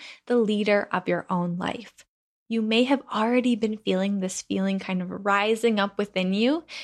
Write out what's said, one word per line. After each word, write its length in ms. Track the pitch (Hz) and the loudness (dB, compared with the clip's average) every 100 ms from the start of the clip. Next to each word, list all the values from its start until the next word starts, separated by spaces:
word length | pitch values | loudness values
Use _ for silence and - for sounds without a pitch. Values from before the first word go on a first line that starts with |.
| - - - | -12 -14 0
the 100 | 247 | 2
leader 540 | 214 208 208 202 - | 2 2 2 2 0
of 160 | 185 180 | -4 -2
your 180 | 175 - | -2 -2
own 280 | 180 175 175 | -2 -2 -2
life. 480 | 185 - 196 - - _ _ _ - | -4 -6 -10 -20 -20 _ _ _ -6
You 140 | 226 | -4
may 220 | 220 226 | 2 2
have 180 | 254 269 - 214 | 4 0 0 -2
already 400 | 220 247 247 233 | 2 2 2 2
been 220 | 220 214 | 0 -2
feeling 420 | 196 185 196 202 | -2 0 0 -2
this 220 | 185 - | -4 -6
feeling 360 | - 196 190 190 | -4 -2 0 -2
kind 240 | - 185 | -2 -4
of 240 | 180 180 202 | -4 -4 0
rising 540 | 202 214 226 233 208 | 2 2 2 2 2
up 180 | 202 - | 0 -2
within 360 | 202 185 185 | -4 -2 0
you, 320 | 196 240 330 - - | 2 2 0 -4 -14